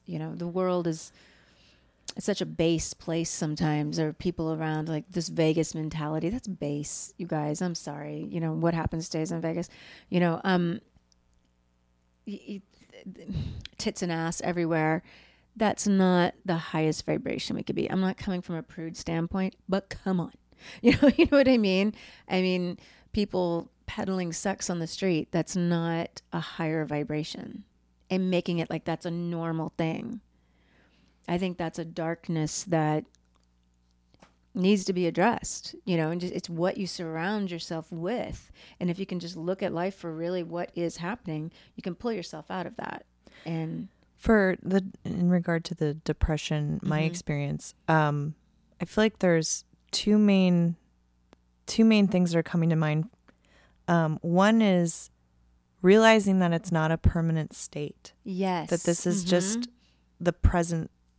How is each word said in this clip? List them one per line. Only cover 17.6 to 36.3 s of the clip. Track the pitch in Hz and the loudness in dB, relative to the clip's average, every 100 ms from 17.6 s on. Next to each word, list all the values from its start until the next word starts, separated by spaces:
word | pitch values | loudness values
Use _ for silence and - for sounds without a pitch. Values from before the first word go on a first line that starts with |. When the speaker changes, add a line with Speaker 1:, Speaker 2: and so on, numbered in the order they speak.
Speaker 1:
could | - - | -4 -2
be. | - | -2
I'm | 190 | 0
not | 190 - | 0 -2
coming | - 180 | -4 -4
from | 180 165 | -4 -8
a | |
prude | 156 - 165 175 | -8 -10 -10 -8
standpoint, | - 165 170 196 190 - - | -4 -2 -2 -2 -2 -4 -4
but | 190 - | -4 -4
come | - - 185 | -8 -2 -2
on. | 165 - | -2 -8
<laughs> | _ _ - - | _ _ -20 0
You | 233 - | 4 6
know, | 285 - | 6 6
you | 339 | 6
know | 285 | 6
what | 262 | 6
I | 254 | 6
mean? | 202 185 208 - - - - | 4 4 2 -2 -12 -20 -4
I | 185 | 0
mean, | 185 185 180 - - - _ | 2 0 -2 -6 -14 -20 _
people | - 202 185 175 170 - _ - | -2 0 0 0 -2 -4 _ -12
peddling | - 196 190 175 | -8 -4 -2 -4
sex | 160 202 196 - | -4 -4 -4 -4
on | 175 | -4
the | 165 | -6
street, | - 190 165 - | -2 0 0 0
that's | 185 - 190 | -2 -2 0
not | 175 170 165 165 170 - - | 2 2 0 -2 -4 -10 -10
a | 170 | -8
higher | 160 - 165 160 151 | -6 -4 -2 -2 -2
vibration, | 147 143 151 160 - - - - _ _ _ - | -4 -4 -4 -6 -8 -12 -14 -18 _ _ _ -4
and | 185 185 | -2 0
making | 180 175 170 | 0 0 -2
it | 160 | -2
like | 160 - | -4 -4
that's | 160 175 | -6 -4
a | |
normal | 170 170 170 165 160 160 - | -6 -4 -4 -4 -4 -4 -2
thing. | 165 156 - - - _ _ _ _ _ _ _ _ _ - | -2 -4 -8 -12 -14 _ _ _ _ _ _ _ _ _ -6
I | 175 | -4
think | 185 175 | -2 -4
that's | 165 170 | -6 -6
a | |
darkness | 165 170 165 165 - 165 156 - - | -10 -6 -4 -4 -4 -2 -2 -4 0
that | 165 151 151 - _ _ _ _ _ _ _ _ _ _ _ - _ _ - | 2 2 0 -4 _ _ _ _ _ _ _ _ _ _ _ -20 _ _ 0
needs | 180 208 185 | 4 4 2
to | |
be | 180 175 | 0 0
addressed, | 160 202 226 - - - - | 2 2 2 -4 -10 -12 -10
you | - 170 | -2 0
know, | 156 | 0
and | 175 | -2
just, | 180 | -4